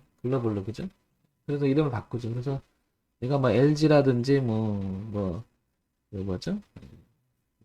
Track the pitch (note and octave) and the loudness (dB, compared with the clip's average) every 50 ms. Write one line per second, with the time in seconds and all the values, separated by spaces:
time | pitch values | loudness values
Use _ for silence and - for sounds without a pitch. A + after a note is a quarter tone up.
0 | - _ _ _ - B2 C3+ B2+ A#2 A2 G#2 G2+ F#2+ A2 A2+ - F3+ F#3+ - _ | -16 _ _ _ -4 -2 -2 0 0 0 -2 -2 -4 -6 -8 -8 -10 -12 -12 _
1 | _ _ _ _ _ _ _ _ _ - C#3+ C#3+ C#3+ C3+ C3+ D#3 D#3 C#3 A#2 G#2 | _ _ _ _ _ _ _ _ _ -6 -4 0 0 2 2 2 2 0 -2 -6
2 | - - - A#2 A#2+ A2 A#2 B2 B2 C#3 C#3 C3 - _ _ _ _ _ _ _ | -8 -8 -8 -8 -6 -6 -6 -6 -4 -6 -6 -6 -8 _ _ _ _ _ _ _
3 | _ _ _ _ A#2+ B2 D3 C#3 C3 A#2+ G2 A#2+ C#3 D3 D3+ D3 D#3 D3 D3+ C#3+ | _ _ _ _ -4 -2 0 2 2 4 4 6 4 4 4 4 4 6 6 6
4 | C3+ C3+ B2 A#2+ A#2+ C3+ C#3 C#3 C3 A#2 A2 A2 A2 G#2+ G#2 G2 G2 F#2+ F#2+ F#2+ | 6 6 2 2 2 2 2 2 2 0 0 0 0 -2 -2 -4 -4 -6 -6 -8
5 | G#2+ A2 G#2 G2+ G2 F#2 E2 A2 A2+ - _ _ _ _ _ _ _ _ _ _ | -8 -6 -6 -4 -4 -4 -4 -8 -10 -16 _ _ _ _ _ _ _ _ _ _
6 | _ _ G#2 G2 F#2+ G2 F2+ - - E3 G3 G#3+ - _ _ - - - - - | _ _ -10 -8 -6 -4 -6 -6 -4 -6 -6 -6 -8 _ _ -20 -20 -20 -20 -20
7 | _ _ _ _ _ _ _ _ _ _ _ _ | _ _ _ _ _ _ _ _ _ _ _ _